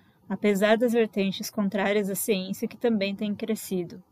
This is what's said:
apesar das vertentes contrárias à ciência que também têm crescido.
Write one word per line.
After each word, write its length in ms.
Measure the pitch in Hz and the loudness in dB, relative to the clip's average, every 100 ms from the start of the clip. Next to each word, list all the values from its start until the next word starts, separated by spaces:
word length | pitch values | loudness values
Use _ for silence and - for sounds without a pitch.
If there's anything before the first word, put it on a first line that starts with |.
| _ _ - | _ _ -8
apesar 500 | 190 208 196 208 220 | 0 2 4 4 4
das 140 | 247 | 4
vertentes 580 | 233 220 208 196 - 208 | 2 2 0 -2 -2 -6
contrárias 600 | - 196 202 196 208 196 | -2 -2 0 0 0 0
à 40 | |
ciência 540 | 190 - 196 190 196 226 | -2 0 -2 -2 -6 -6
que 80 | - | -2
também 400 | 240 220 196 196 | 0 0 0 -2
têm 180 | 214 | -4
crescido. 680 | 202 226 214 - 185 165 185 - | -4 -4 -6 -4 -4 -4 -10 -20